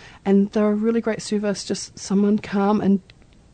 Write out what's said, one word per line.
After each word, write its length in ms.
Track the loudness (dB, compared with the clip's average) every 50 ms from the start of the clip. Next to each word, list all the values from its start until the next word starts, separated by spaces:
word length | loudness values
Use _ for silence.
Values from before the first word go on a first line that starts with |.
| -20 -20 -20 -8 _
And 260 | 2 4 4 4 2
they're 200 | 0 0 0 2
a 40 | 0
really 280 | 0 0 0 0 0
great 180 | -2 -2 -6 -6
service, 420 | -6 -4 -4 -2 -2 -4 -4 -6
just 360 | -6 -6 -6 -6 -6 -14 -16 -16
someone 400 | -6 -2 0 2 2 2 2 0
calm 420 | -2 -4 -2 0 2 2 2 2
and, 220 | 2 2 2 2 0 -8 -20 -20 -20 -20 -20 -20 -20 -14